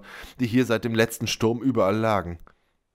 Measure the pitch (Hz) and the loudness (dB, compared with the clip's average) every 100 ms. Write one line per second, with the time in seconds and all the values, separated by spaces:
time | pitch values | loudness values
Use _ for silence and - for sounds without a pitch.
0 | - - - - 123 123 117 110 120 110 | -6 -20 -14 -6 0 2 2 0 0 2
1 | 113 - 110 - 113 120 131 113 95 107 | 0 0 -6 0 0 0 0 2 2 2
2 | 110 101 85 85 - _ _ _ _ | 0 0 -2 -8 -16 _ _ _ _